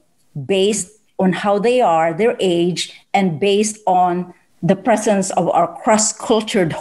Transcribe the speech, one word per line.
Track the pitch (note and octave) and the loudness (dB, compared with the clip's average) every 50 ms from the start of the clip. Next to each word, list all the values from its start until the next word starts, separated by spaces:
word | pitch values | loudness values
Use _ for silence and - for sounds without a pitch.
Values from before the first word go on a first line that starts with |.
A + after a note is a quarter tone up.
| _ _ _ _ _ _ _ | _ _ _ _ _ _ _
based | D3+ C3 - G3 F#3+ F#3+ G#3 A3 G#3 - - - _ _ _ _ - | -12 -4 -2 0 2 2 0 0 -2 -6 -10 -14 _ _ _ _ 0
on | F#3+ F#3+ E3 - - | 0 0 0 0 0
how | G#3 G3+ G#3 | 0 0 0
they | F#3+ A#3+ B3 B3+ | 2 2 2 2
are, | A#3+ F3+ E3 D#3+ D#3+ E3+ | 2 2 2 2 2 0
their | E3 D#3 G#3+ A#3+ - - | 0 0 0 -2 0 0
age, | F#3+ F#3 E3+ E3+ E3+ F3+ E3+ - - - - - _ _ - | 0 0 0 0 0 0 -2 -4 -8 -10 -12 -20 _ _ -2
and | G3 G3 F#3 D#3+ C3+ | 0 0 0 0 0
based | G3 G3+ G3 G3+ G#3+ G#3+ - - - | 0 0 2 2 0 -2 -4 -6 -4
on | G3 F#3 F3+ F3+ F3+ F3 F3+ F3 F3 - - _ _ _ _ - | 0 2 2 2 2 0 -2 -6 -8 -14 -20 _ _ _ _ 0
the | F3+ G3 | 0 0
presence | F#3+ - B3+ G#3+ G#3+ G#3+ A#3 G#3 G3 F#3+ - | 0 2 0 0 2 2 0 0 0 0 -2
of | - - E3+ - - | -2 -2 -2 0 2
our | E3 E3+ E3 - - - | 0 0 0 -4 -4 0
cross-cultured | B3+ A3 G#3+ - - - - - - A#3 A3 G#3+ - - G#3 F3+ D#3 - - | 0 2 2 2 -2 -4 -8 -2 0 0 0 0 0 0 0 0 0 -2 -8